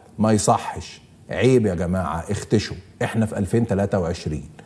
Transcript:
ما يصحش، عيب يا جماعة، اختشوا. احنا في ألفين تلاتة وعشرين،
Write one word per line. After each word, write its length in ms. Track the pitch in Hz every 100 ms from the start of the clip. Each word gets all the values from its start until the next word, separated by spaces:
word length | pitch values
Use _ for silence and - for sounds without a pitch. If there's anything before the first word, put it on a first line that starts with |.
| - -
ما 140 | 107
يصحش، 680 | 104 - 107 - 92 - - - - -
عيب 360 | 87 123 127 107
يا 80 |
جماعة، 500 | 85 87 92 76 82 92
اختشوا. 460 | 101 - 107 - - - -
احنا 240 | 113 113 110
في 120 | -
ألفين 280 | 92 117 117
تلاتة 320 | 98 101 101
وعشرين، 500 | 82 85 78 76 - -